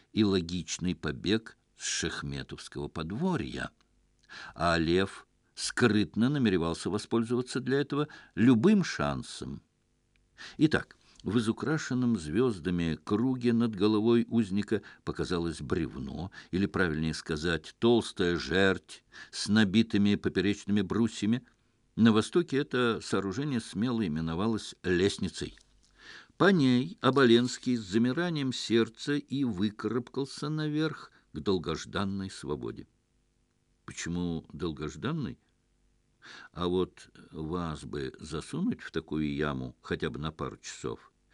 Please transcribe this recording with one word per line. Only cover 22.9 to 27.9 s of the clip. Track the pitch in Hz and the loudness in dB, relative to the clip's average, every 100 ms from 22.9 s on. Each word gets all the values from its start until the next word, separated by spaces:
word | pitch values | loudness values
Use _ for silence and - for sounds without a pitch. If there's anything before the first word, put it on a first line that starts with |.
| 104 | 0
сооружение | - 104 98 95 151 123 | -2 -2 -2 -4 -2 -4
смело | - 92 120 117 95 | -4 -2 -2 0 0
именовалось | 76 82 82 110 107 - - | -2 -2 -2 -2 -2 -6 -8
«лестницей». | 87 87 98 - 92 - 76 - _ _ _ _ - - - _ | 0 4 4 2 -6 -6 -10 -12 _ _ _ _ -20 -20 -20 _
По | 175 | 4
ней | 185 131 123 151 - | 6 6 4 0 0
Оболенский | 120 135 127 117 123 - - 120 | 2 6 8 8 6 -2 -2 -2
с | |
замиранием | 101 | 0